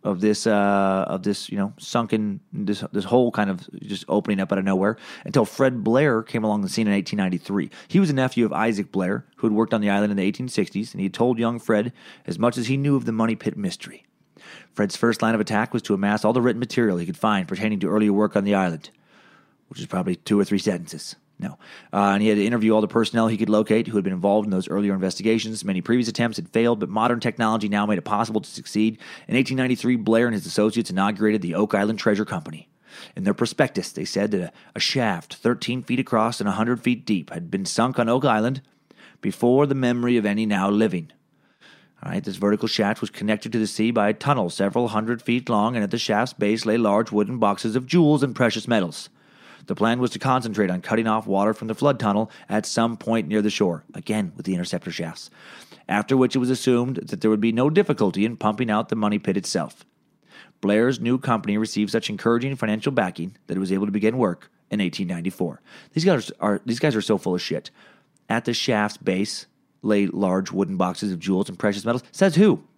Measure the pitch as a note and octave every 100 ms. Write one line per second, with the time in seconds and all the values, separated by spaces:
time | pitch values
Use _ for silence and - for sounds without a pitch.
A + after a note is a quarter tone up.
0 | - F#2 G#2 G#2 - G#2 G2+ G2+ G2 F#2+
1 | - F#2+ G2 G2+ - G#2 G2+ - - B2
2 | A#2 A2 G#2 G2 _ - G2+ G2+ F#2+ G2
3 | F#2 B2 A#2+ A2+ G2+ F#2 - - - G2+
4 | - G#2 - G2+ F#2 G2 F#2+ F#2 G2+ A2+
5 | - - - A#2 A2 - C3+ B2 G#2 A#2+
6 | D3 A2+ A2 A#2 A2 G#2 G2 - G#2+ G2+
7 | F#2 G#2 F#2+ F2+ - G2 D#2 - - F#3
8 | F#3 C3+ C3 - A2+ C#2 A2 G2+ G#2 F#2+
9 | F2+ A2 - _ A#2+ G#2+ A2 A2+ G#2 G2+
10 | G#2 G2+ F#2+ - B2+ - F#2+ G2 A2+ F#2+
11 | F#2+ - A#2+ A#2 A2+ A#2+ - G#2+ A#2 -
12 | - - - E2+ A#2 A#2+ A#2 C3+ C#3+ C#3
13 | A#2 A2+ A2+ A2+ - - G2+ - - -
14 | _ _ _ _ - - - - G#2 -
15 | A#2 A2 A2+ A2+ G#2 A2 A#2 A#2+ - G2+
16 | G2+ G#2 G#2+ B2 B2 A2+ A#2+ - A#2 F2
17 | E2+ F2 A2 G#2 F2 F#2 A2 G#2 F2+ G#2
18 | G#2+ G2+ G#2+ G#2+ G2 G2+ F#2 D#2+ - _
19 | _ _ - _ _ _ _ - - F#2
20 | F#2 F2+ - G2+ G2 G2+ G#2+ F2+ E3 D#2
21 | - - _ _ - - - - - G2+
22 | G2+ G2 G#2+ G#2 G2+ A#2+ A2 A2 G#2+ A#2
23 | A2+ A#2 A2+ G#2+ G#2+ G#2+ G#2+ A2 A#2 G#2+
24 | F#2 F#2 G2 G#2 G#2+ F#2 F#2 F#2+ G#2 G2
25 | F#2+ - G#2 A2+ G#2+ A2 G2 F#2 F2 B2
26 | A#2 - A#2+ G#2+ E2 A2+ A#2 A2+ G2 G#2
27 | A#2 A#2+ A#2+ A2 A2+ A2 G#2 G#2 G#2 G2+
28 | - G#2 A2+ A2 - - - G#2+ A2 A2
29 | - - - B2 C3 C3 B2+ B2 B2 B2
30 | G#2+ A2+ A#2+ G#2+ E2+ - G#2+ G#2 G#2 F2+
31 | G2 G2+ G#2+ G#2+ E2+ E2+ G#2+ G2+ G#2 A2
32 | - G#2 G#2+ F#2 - - - _ _ -
33 | - - F#2+ G2+ A#2 - C3+ - - -
34 | - - G#2+ G2+ F2 - - - - C#3
35 | A#2 F2 - - A#2+ B2 - B2+ A#2+ B2
36 | C3 A2+ A2 A#2 G2+ G2 A#2 A#2+ B2 A#2+
37 | - G2+ D2 - E2+ F#2+ F#2+ - A#2+ B2+
38 | A2+ D#3 C#3+ A2 A2+ C3+ _ _ _ _
39 | - _ A2 F#2 A#2+ C3 C#3+ C3+ B2+ B2
40 | A#2+ A#2+ G#2 G#2 A2 G2+ G2 G#2 A2 F2+
41 | D#2+ _ _ _ _ _ - - _ _
42 | - F#2+ - F#2 G2+ G#2 A2 - G2+ A2
43 | - - G#2 G#2+ - A#2 G#2+ - A2 A2+
44 | G#2 G#2+ C3+ C#3 F2+ - G2 - A#2+ G#2+
45 | A2 A#2+ - A#2+ B2 A2 G#2+ B2 G2+ A#2
46 | - G#2+ A#2+ - G#2 A2 A2+ A2+ A2 G2+
47 | A2+ G#2 G#2 B2 A2 G2 A#2 A#2 B2+ F3
48 | D#3 D3+ C3+ A2+ B2 A2 G#2+ A2+ F2 -
49 | - _ _ _ - - - F2+ A2 A#2+
50 | B2 - C3+ B2+ A2+ G#2 G2 F2+ - A2
51 | A2+ A2 G#2+ G2 G2+ A2 A2+ A2 C#3+ C3
52 | G#2+ G2+ A2 - - G#2 G#2+ - A#2 A#2
53 | - A2+ D#2+ G#2+ G#2 - G2 E2 - -
54 | - G#2+ F#2+ - F2+ F2+ F2 F2+ - E2+
55 | E2+ E2 - - - - - - - G2+
56 | - C3+ B2+ C3+ B2 B2+ - B2 B2 C3+
57 | - F#2+ A2 G#2+ A2+ A2+ C3+ D#3+ G3+ -
58 | G2+ F#2 G#2+ A#2+ G#2+ G#2+ B2 G#2+ A2 A2+
59 | G#2+ G#2 - F#2+ F2+ F#2 D2+ - - _
60 | _ _ _ - - _ G2 G#2 A#2+ B2
61 | A#2 B2+ C3+ A2+ G2+ G2+ A2 - G#2 A#2
62 | - G#2+ A#2 A#2+ C3 C3+ A2 G#2+ C#3+ C3
63 | F#2+ F2+ E2+ G2+ - F#2 F#2+ F#2+ G#2 G2+
64 | G#2+ B2 A2 E2+ - _ _ G#2 F#2 -
65 | F#2 F2 E2+ - F2 - _ - - -
66 | F3 D3+ - - G2+ G2+ - A#2 D#3 A2+
67 | G2+ G#2 - F2+ - D#2 - _ - _
68 | _ _ _ A2+ A#2+ A#2 - A2+ G#2 -
69 | - F#2+ G2+ - - _ _ _ - G#2
70 | G2 - G2 F#2 F#2+ F#2+ F#2+ F#2+ F2+ F2
71 | G#2 F#2 F#2 F#2 G2+ F#2 G#2 G2+ A2 A#2+
72 | - - F#3+ D#3+ G#3 C3+ -